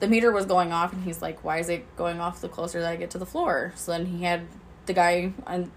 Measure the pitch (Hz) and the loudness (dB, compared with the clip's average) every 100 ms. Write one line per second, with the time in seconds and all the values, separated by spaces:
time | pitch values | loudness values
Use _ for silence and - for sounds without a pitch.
0 | 220 226 233 208 190 180 175 170 180 185 | 4 6 6 4 4 4 4 2 0 -2
1 | 185 165 165 160 160 165 170 170 - - | -6 -6 -8 -6 -4 -2 -2 -4 -6 -4
2 | 170 170 170 170 175 - 170 170 170 170 | -4 -2 -4 -6 -10 -6 -6 -4 -4 -4
3 | 170 180 185 320 339 139 156 - - 170 | -6 -8 -6 -2 0 0 -2 -6 -4 -4
4 | 180 175 175 175 170 - - - - 180 | -4 -2 -2 -2 -4 -16 -20 -10 0 4
5 | 175 175 185 185 - 180 180 | 4 4 0 -6 -6 -4 -6